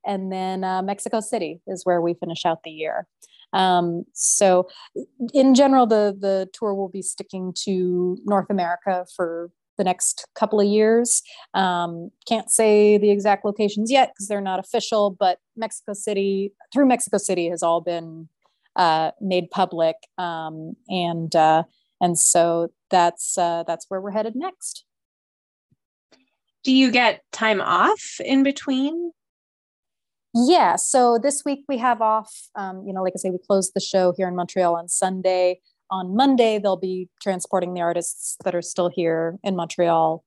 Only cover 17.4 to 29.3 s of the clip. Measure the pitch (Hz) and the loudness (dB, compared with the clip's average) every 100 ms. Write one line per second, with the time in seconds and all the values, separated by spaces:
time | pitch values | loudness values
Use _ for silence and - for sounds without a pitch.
17.4 | 170 170 170 170 170 170 165 160 160 _ | -2 -2 0 0 -2 -6 -8 -16 -18 _
18.4 | _ _ _ - 175 160 160 - 196 180 | _ _ _ 0 2 2 0 -4 -2 -2
19.4 | 175 - 180 165 165 160 _ - 175 165 | -2 -2 -2 0 -2 -2 _ -10 -8 -8
20.4 | 160 160 160 - _ 185 170 170 165 165 | -10 -12 -14 -16 _ -4 -2 -4 0 4
21.4 | 156 160 170 _ _ _ 180 170 - 175 | 6 4 0 _ _ _ -2 2 2 4
22.4 | 170 170 170 _ _ 180 175 170 - - | 2 2 -2 _ _ 2 2 0 -8 -2
23.4 | 170 170 170 165 - 190 202 208 220 233 | -2 -2 -6 -8 -8 -10 -6 -4 -4 -6
24.4 | 359 370 - - _ _ _ _ _ _ | -8 -10 -16 -16 _ _ _ _ _ _
25.4 | _ _ _ _ _ _ _ _ _ _ | _ _ _ _ _ _ _ _ _ _
26.4 | _ _ - 262 262 247 233 208 _ - | _ _ 2 4 6 4 2 0 _ -4
27.4 | 220 202 - 175 240 427 - - - 269 | 0 0 0 2 2 0 -6 -12 0 2
28.4 | 269 277 - 262 285 330 349 _ _ | 2 0 -4 -2 -2 -4 -8 _ _